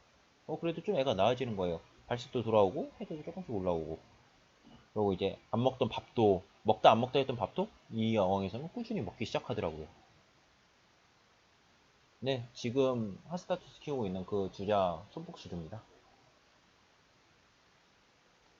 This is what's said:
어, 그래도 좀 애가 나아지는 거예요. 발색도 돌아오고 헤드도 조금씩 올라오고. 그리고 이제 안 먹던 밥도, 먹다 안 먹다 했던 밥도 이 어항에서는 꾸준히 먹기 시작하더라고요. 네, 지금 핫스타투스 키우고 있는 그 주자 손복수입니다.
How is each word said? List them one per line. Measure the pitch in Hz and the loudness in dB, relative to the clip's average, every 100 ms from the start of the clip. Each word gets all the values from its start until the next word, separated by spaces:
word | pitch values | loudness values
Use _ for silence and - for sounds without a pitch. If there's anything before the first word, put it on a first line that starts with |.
| _ _ _ _ - | _ _ _ _ -10
어, | 151 | -6
그래도 | 170 165 | -4 -4
좀 | 208 180 | -2 0
애가 | 131 | 2
나아지는 | 98 104 127 120 101 | 4 4 4 -2 0
거예요. | 90 82 - - - | 0 -2 -8 -20 -6
발색도 | 123 - 127 | -6 -2 -4
돌아오고 | 113 107 98 139 285 - | 4 6 6 4 -6 -8
헤드도 | 214 160 | -10 -10
조금씩 | 160 190 180 | -10 -12 -6
올라오고. | 104 92 85 78 80 - - - _ _ _ - - - 110 | -4 0 0 -2 -8 -12 -20 -20 _ _ _ -20 -20 -10 0
그리고 | 101 | 0
이제 | 92 95 92 - | 2 -2 -4 -4
안 | 113 | 2
먹던 | 131 127 123 | 2 2 -2
밥도, | - - - 107 92 - - | -2 -6 4 6 4 0 -10
먹다 | 104 - 151 | 0 6 8
안 | 113 | 6
먹다 | 120 143 | 2 0
했던 | 135 117 | -2 -4
밥도 | 95 - 202 - - | -4 -4 -6 -6 -10
이 | 113 110 110 | -2 2 4
어항에서는 | 92 98 95 110 160 | 4 2 0 -6 -8
꾸준히 | 247 226 208 | -8 -6 -4
먹기 | 117 - 107 | -6 -6 -4
시작하더라고요. | 151 - 120 87 78 78 - - - _ _ _ _ _ _ _ _ _ _ _ _ _ _ _ _ _ _ _ - | -4 -4 -4 -4 -4 -12 -16 -20 -20 _ _ _ _ _ _ _ _ _ _ _ _ _ _ _ _ _ _ _ -8
네, | 127 131 120 | -4 -2 -4
지금 | - 120 131 131 123 107 90 139 | -6 -4 2 2 2 -4 -8 -10
핫스타투스 | 175 - 180 - - | -10 -4 -6 -6 -16
키우고 | - 139 101 | -8 -4 -2
있는 | 95 | -4
그 | 92 101 95 | -2 -2 -2
주자 | - 98 104 92 82 104 | -4 0 2 2 -2 -10
손복수입니다. | - 85 - 95 87 80 110 - - _ _ _ _ _ _ _ _ _ _ _ _ _ _ _ _ _ _ _ _ _ _ _ _ _ | -14 -14 -14 -10 -10 -10 -12 -16 -20 _ _ _ _ _ _ _ _ _ _ _ _ _ _ _ _ _ _ _ _ _ _ _ _ _